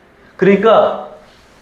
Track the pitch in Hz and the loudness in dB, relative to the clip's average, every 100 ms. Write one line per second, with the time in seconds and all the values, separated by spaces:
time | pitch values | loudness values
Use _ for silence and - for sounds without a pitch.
0 | _ _ _ - 190 196 220 196 - - | _ _ _ -4 0 0 2 2 0 -4
1 | - - - _ _ _ | -12 -20 -20 _ _ _